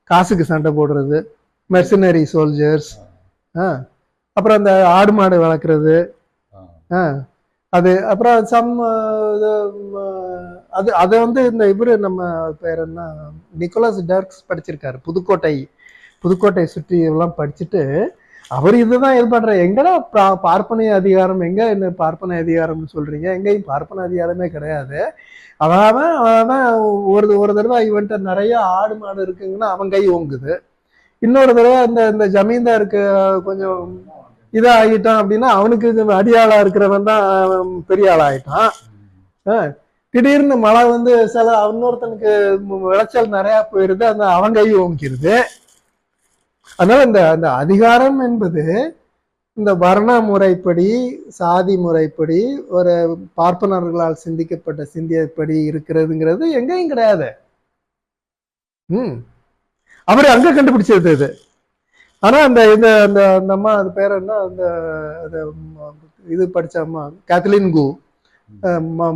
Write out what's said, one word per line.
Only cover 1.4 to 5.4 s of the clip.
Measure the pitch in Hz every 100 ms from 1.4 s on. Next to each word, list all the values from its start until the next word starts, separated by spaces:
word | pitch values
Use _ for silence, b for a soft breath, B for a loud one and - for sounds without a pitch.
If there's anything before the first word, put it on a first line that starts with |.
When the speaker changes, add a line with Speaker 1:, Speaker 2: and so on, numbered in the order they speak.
| _ _ -
Speaker 1:
மெர்சனரி | 185 175 196 185 165 151
சோல்ஜர்ஸ், | 165 151 147 151 156 - - - _ _ _ _ 165
Speaker 2:
ஆ. |
Speaker 1:
ஆ, | 185 131 127 _ _ _ _
அப்புறம் | - 214 214
அந்த | 202 190 180
ஆடு | 180 208
மாடு | 214 190 180